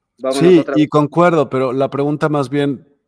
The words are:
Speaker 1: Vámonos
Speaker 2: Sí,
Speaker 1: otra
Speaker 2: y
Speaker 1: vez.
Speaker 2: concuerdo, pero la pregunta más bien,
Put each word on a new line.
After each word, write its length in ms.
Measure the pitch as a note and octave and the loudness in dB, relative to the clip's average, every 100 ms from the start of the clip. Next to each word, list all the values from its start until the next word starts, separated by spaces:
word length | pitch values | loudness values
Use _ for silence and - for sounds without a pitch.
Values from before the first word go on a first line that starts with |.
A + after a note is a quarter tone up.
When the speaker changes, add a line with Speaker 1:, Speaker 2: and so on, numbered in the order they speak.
| _ _ | _ _
Speaker 1:
Vámonos 380 | C3 C3+ E3 F3 | -6 0 4 4
Speaker 2:
Sí, 0 | |
Speaker 1:
otra 180 | C3+ | 2
Speaker 2:
y 140 | D3+ D3+ | 0 0
Speaker 1:
vez. 0 | |
Speaker 2:
concuerdo, 640 | D3+ D3 E3 F3 E3 B2 | 0 0 2 2 2 0
pero 220 | C3 C3 | -2 -2
la 180 | C3 C3+ | -2 -4
pregunta 380 | C3+ C#3+ D3+ D#3 | -2 -4 -2 -2
más 200 | D3 B2+ | -2 -2
bien, 400 | C#3+ C#3+ A#2 - _ | -2 -2 -4 -12 _